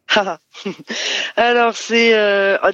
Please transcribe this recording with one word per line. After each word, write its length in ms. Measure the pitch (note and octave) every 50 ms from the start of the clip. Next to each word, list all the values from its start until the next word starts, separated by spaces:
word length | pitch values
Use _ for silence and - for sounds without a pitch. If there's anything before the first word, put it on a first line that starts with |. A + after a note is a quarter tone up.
| _ -
<laughs> 60 | - G#3+ F#3+ F#3+ E3 - _ _ - - - G3+ E3 - - - A3 - - - - - - - -
Alors, 400 | D#4 A#3+ A#3+ A#3+ A#3+ A#3 A#3 G#3+
c'est, 380 | - - - A3+ A#3 A#3 A#3 A3
euh, 440 | G#3+ G#3 G#3 G3+ G3+ G3 G3 G3 - - F#3+